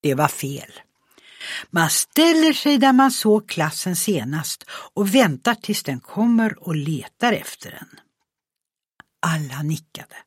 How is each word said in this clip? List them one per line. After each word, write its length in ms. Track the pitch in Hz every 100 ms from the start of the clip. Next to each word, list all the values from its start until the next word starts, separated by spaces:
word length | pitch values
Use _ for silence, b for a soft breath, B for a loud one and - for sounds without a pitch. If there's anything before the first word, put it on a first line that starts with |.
Det 120 | 151 135
var 120 | 151
fel. 440 | - 135 139 - - _ _ B B B B B B B
Man 200 | 170 160
ställer 640 | - - - 330 320 320
sig 240 | 269 294 285
där 160 | 269
man 180 | 254 269
såg 380 | 254 220 214 208
klassen 460 | - 156 - 185 175
senast 720 | - 175 117 156 143 - -
och 460 | - - - 202 247
väntar 400 | 208 131 - 233
tills 280 | - 208
den 160 | - 127
kommer 640 | - - 233 226 220 - 185
och 80 | 160
letar 580 | 143 147 - _ 240
efter 380 | 214 - - -
en. 280 | - - - _ _ _ _ _ _ _ _ _ _ - _
Alla 440 | 170 160 143 131
nickade. 520 | 151 156 _ - - -